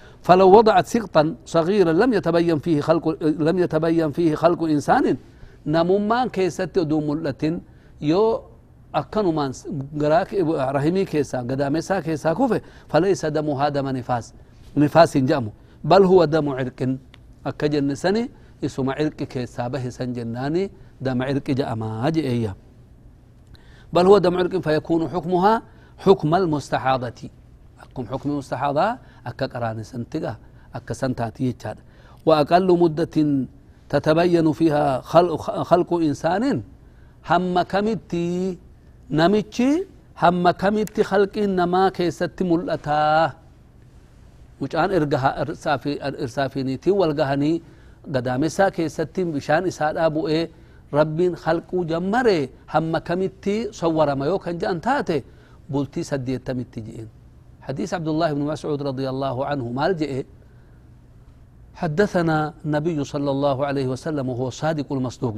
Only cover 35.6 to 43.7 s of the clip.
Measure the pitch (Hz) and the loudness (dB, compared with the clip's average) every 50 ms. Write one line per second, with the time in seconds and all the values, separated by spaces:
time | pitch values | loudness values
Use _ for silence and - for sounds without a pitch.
35.6 | 147 - 170 180 170 - 175 175 165 151 135 - - 160 180 202 240 285 220 131 | 0 2 2 2 2 0 0 0 0 0 -2 -2 -2 -2 -2 0 0 -2 -2 -2
36.6 | 104 - - - - - - - - - - - - - 160 175 180 180 180 180 | -4 -8 -16 -20 -20 -20 -20 -20 -20 -20 -20 -16 -2 0 0 0 0 0 0 0
37.6 | 170 - - 190 208 214 226 165 - - - 175 170 175 175 180 185 190 180 165 | 0 0 -2 -2 0 0 -2 -4 -6 -6 -4 -2 -2 -2 -2 -2 -4 -4 -6 -8
38.6 | - - - - - - - - - - 127 151 165 175 202 214 190 - - - | -14 -20 -20 -20 -20 -20 -20 -20 -10 -4 0 2 4 4 4 2 0 -2 -2 0
39.6 | 240 269 294 339 392 - - - - - - - - 170 175 180 175 180 170 - | 2 2 2 0 -2 -6 -12 -20 -20 -20 -4 2 2 2 4 4 2 2 2 2
40.6 | - 196 214 214 214 - - - 208 - 190 202 202 196 - 214 208 202 190 180 | 0 0 0 0 -2 -2 -2 -2 0 2 2 2 2 2 0 -2 -2 0 0 0
41.6 | 175 175 175 185 190 185 180 - 180 170 - - 180 170 - - 190 180 170 165 | 0 2 2 2 2 2 2 0 -2 -2 -2 -2 -4 -6 -4 -4 0 0 0 0
42.6 | 185 - 165 147 - - 147 151 151 151 156 156 165 143 131 - - - - - | 0 -2 -6 -6 -2 -2 0 2 2 4 4 4 2 2 -2 -8 -18 -20 -20 -20
43.6 | - - | -20 -20